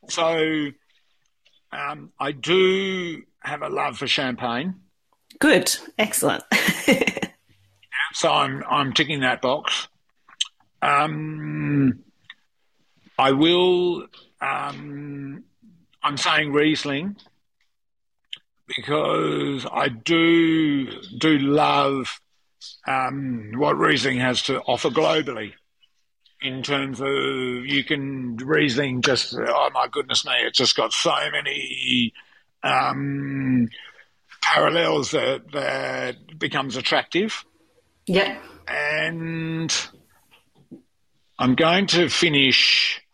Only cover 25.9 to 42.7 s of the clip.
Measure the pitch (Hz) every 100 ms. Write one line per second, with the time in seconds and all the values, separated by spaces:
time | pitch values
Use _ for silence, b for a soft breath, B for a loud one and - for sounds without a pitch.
25.9 | _ _ _ _ _ 135 131 127 143 139
26.9 | 120 139 139 135 135 127 123 127 143 131
27.9 | 147 139 135 123 113 131 156 151 123 143
28.9 | 127 120 123 - 120 113 139 135 127 127
29.9 | 143 131 - 143 123 117 - 123 - 113
30.9 | 110 170 143 147 147 147 143 131 131 127
31.9 | 127 117 - b b b _ 143 135 135
32.9 | 135 139 139 139 139 135 127 117 B B
33.9 | B B _ _ - - 156 151 165 160
34.9 | 156 127 151 120 135 - 147 135 135 135
35.9 | 131 127 123 - 160 151 147 135 123 127
36.9 | 151 - 170 214 - - _ _ _ _
37.9 | _ - 185 196 - - - - 147 147
38.9 | 151 156 165 165 165 160 160 160 - -
39.9 | _ _ _ _ _ _ _ _ - _
40.9 | _ _ _ _ - 127 127 160 180 196
41.9 | 170 165 - 175 147 135 123 -